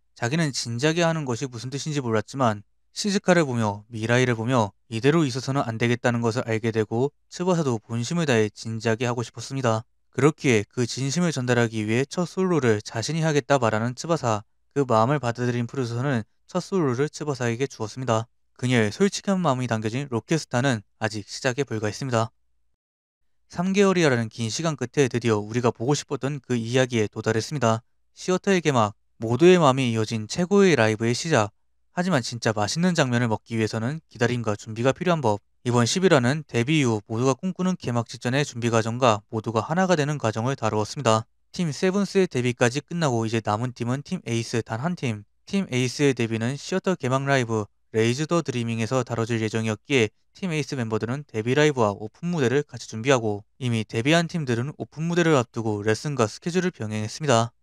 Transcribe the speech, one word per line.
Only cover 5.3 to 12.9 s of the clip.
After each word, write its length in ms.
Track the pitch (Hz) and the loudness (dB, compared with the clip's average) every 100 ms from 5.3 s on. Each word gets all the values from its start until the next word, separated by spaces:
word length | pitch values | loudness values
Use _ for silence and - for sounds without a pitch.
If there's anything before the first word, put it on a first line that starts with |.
| 127 120 139 | -2 -4 -2
안 160 | 117 113 | -2 -2
되겠다는 460 | 120 120 127 117 | 0 2 0 0
것을 260 | 117 117 117 | 0 -2 -2
알게 220 | 110 113 | -2 0
되고 420 | 110 107 113 139 - _ | 0 0 0 -2 -4 _
츠바사도 520 | - 180 170 139 113 | -4 0 0 0 -2
본심을 440 | - 117 120 175 | -4 -6 -2 0
다해 240 | 151 117 107 | 2 4 2
진지하게 560 | - 117 113 113 110 | -2 -10 -4 -2 0
하고 180 | 120 120 | 0 -2
싶었습니다. 600 | 113 - - 135 127 110 - _ _ | -6 -10 -10 -2 0 0 -4 _ _
그렇기에 560 | - 143 - 139 110 101 | 2 2 4 2 2 0
그 160 | - 127 | -4 -4
진심을 440 | - 135 151 175 | -4 -4 -2 -2
전달하기 560 | 143 123 120 117 110 107 | 0 0 2 2 0 -2
위해 200 | 117 139 | 0 -2
첫 180 | - | -4
솔로를 560 | 170 - 185 165 123 107 | -4 -2 0 2 2 0
자신이 400 | - | -2